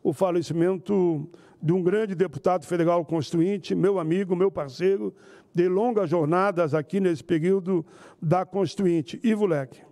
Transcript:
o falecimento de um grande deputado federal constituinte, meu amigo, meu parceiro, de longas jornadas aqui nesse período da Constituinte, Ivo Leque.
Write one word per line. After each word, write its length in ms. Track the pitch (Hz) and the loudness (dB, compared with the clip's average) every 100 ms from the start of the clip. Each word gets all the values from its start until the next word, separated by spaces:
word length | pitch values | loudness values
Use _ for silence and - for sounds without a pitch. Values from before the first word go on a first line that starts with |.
o 120 | 196 | -2
falecimento 1160 | 147 190 175 160 165 175 190 - 202 175 156 147 - - _ | 0 0 0 -2 0 0 0 0 2 2 0 -6 -16 -20 _
de 120 | 156 | 0
um 100 | 185 | 2
grande 320 | 175 208 220 175 | 2 0 -2 -2
deputado 500 | 180 139 190 180 143 | -4 0 0 0 -2
federal 380 | 175 165 175 | 0 2 2
constituinte, 720 | 156 165 135 170 175 202 - 185 | 0 -4 -2 0 0 0 -2 0
meu 240 | 185 196 | 2 0
amigo, 340 | 160 180 190 | 0 -2 0
meu 160 | 180 190 | 0 0
parceiro, 640 | 180 139 127 185 196 208 - - - _ | 0 -10 -2 0 0 -4 -10 -20 -20 _
de 140 | 170 180 | 0 2
longas 420 | 185 240 214 175 | 2 2 0 0
jornadas 640 | 170 151 175 196 170 165 | 0 2 2 0 0 0
aqui 280 | 156 143 196 | 0 -2 0
nesse 200 | 185 160 | 0 -2
período 640 | - 165 175 196 180 185 156 - - - | -2 0 2 0 0 -4 -4 -18 -20 -6
da 240 | 160 175 180 | 0 0 0
Constituinte, 760 | 196 180 - 190 170 - - | -2 -2 0 0 0 -4 -2
Ivo 240 | 233 214 208 | 0 0 0
Leque. 360 | 151 131 - - | 0 -4 -14 -20